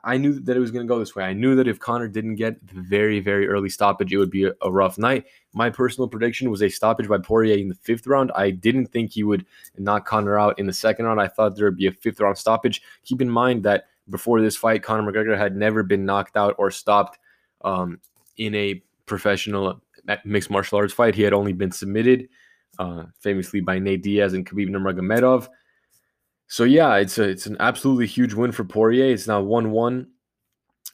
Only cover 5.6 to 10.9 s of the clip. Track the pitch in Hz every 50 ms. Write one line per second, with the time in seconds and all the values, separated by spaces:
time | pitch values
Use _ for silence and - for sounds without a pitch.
5.6 | 117 120 113 - 127 123 - - 127 113 117 107 113 117 113 - 131 123 107 98
6.6 | 104 95 - - - 110 113 - 110 101 107 98 90 - 110 113 110 110 107 101
7.6 | 98 98 92 - _ - 120 117 - 127 139 139 131 - - - 98 98 92 92
8.6 | 92 110 123 135 127 - - 120 113 101 - 110 104 104 104 95 92 - _ -
9.6 | - - _ - 98 101 104 104 - - 110 107 104 101 101 104 104 104 - -
10.6 | 101 95 92 - - 110